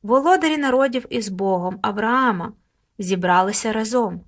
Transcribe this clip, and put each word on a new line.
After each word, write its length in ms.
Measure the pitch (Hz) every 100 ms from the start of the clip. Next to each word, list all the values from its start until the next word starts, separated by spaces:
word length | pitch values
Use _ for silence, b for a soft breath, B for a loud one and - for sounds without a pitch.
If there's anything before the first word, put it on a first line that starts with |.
Володарі 540 | 202 254 294 370 320 302
народів 480 | 277 254 269 247 -
із 180 | 240 202
Богом 500 | 185 196 185 180 190
Авраама 680 | - 202 220 254 254 190 165 - _ _ _ -
зібралися 760 | 185 190 180 180 185 202 226
разом 480 | 214 220 247 220 175